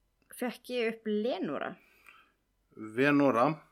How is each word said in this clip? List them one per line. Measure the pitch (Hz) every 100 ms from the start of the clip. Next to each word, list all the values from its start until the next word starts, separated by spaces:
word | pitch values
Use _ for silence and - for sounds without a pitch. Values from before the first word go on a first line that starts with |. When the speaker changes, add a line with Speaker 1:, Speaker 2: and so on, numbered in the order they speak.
| _ _ _
Speaker 1:
fékk | - 247 - -
ég | 247 226
upp | 226 214
Lenora. | 208 233 370 208 135 - 185 _ _ - - _ _ _ _ _ -
Speaker 2:
Venora | 110 110 143 143 139 113 143 156 -